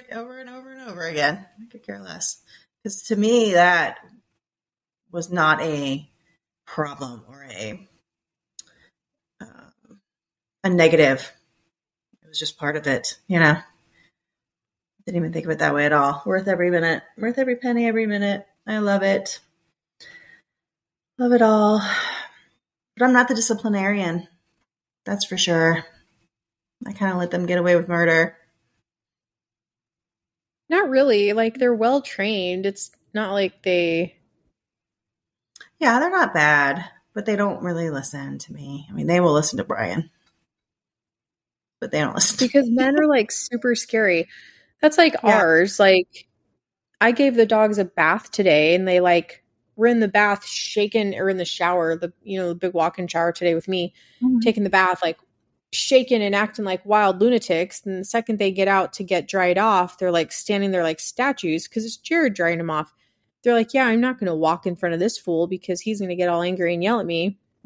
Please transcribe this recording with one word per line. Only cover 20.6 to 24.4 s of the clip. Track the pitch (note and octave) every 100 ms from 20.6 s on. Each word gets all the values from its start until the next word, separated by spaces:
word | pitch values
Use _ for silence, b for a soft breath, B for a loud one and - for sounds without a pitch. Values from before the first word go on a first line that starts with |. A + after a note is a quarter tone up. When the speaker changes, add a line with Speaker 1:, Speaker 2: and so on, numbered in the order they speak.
| _ _ _ _ _ -
Speaker 1:
Love | B3
it | A#3+
all. | A3 G#3+ G#3 G#3+ G3+ B B B B B B B _ _ _ -
But | B3
I'm |
not | B3 B3
the | A3+
disciplinarian. | - A3 A3 G3+ F#3+ G#3 F3+ E3+ - _